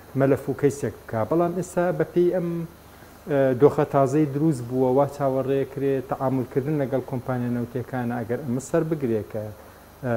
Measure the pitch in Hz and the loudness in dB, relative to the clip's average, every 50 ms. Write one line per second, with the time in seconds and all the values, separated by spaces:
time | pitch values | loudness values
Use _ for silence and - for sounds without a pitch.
0 | - - - 131 135 135 139 - - - 127 - 147 139 127 - - 110 - - | -16 -6 0 2 4 4 4 2 0 -2 0 2 2 2 2 0 -4 -6 -6 -8
1 | - - - 110 110 110 156 170 175 170 175 185 160 - - 180 175 180 165 156 | -8 -4 -2 -2 0 2 2 2 2 2 0 -4 -6 -4 -2 0 0 0 0 0
2 | 156 - - 175 175 175 180 185 175 170 170 170 165 165 - - - - - - | -2 0 2 2 2 4 2 0 0 -2 -4 -4 -6 -8 -12 -18 -20 -20 -20 -20
3 | - - - - - - 147 139 135 131 127 113 143 143 147 151 147 - - 139 | -20 -20 -20 -12 -6 0 2 2 4 4 4 6 6 6 6 4 0 2 4 4
4 | 139 123 139 156 156 139 135 143 156 165 147 123 120 117 127 127 131 127 127 139 | 4 4 4 2 2 0 0 0 2 0 0 0 -4 -2 0 2 2 4 4 4
5 | 143 139 - - 143 135 131 135 127 131 139 139 135 - - 139 139 139 135 135 | 2 2 0 -2 -2 0 0 0 0 0 0 0 -2 -2 -4 -2 -2 0 0 -2
6 | 131 - 139 - 135 131 131 131 117 - - 139 127 147 156 147 139 123 135 127 | -2 -4 -4 -2 -2 0 0 0 -2 -2 -2 -2 -2 0 -2 -2 -2 -2 -2 -2
7 | 123 - 135 123 - - 127 123 123 120 120 120 120 117 - 123 110 - 131 127 | -4 -4 -6 -6 -4 -4 -4 -2 -2 -2 -2 -2 -4 -4 -6 -8 -8 -6 -6 -6
8 | 120 117 120 120 113 104 120 123 156 127 120 131 - - - 165 160 160 165 143 | -4 -4 -4 -4 -4 -4 -6 -4 -4 -4 -4 -4 -2 0 0 0 0 0 -2 -2
9 | 135 113 113 107 101 - - 107 107 107 104 - - - - - - - - - | -2 0 0 -2 -4 -6 -8 -8 -8 -8 -12 -16 -18 -20 -20 -20 -20 -20 -14 -8
10 | 131 123 117 | -4 -2 0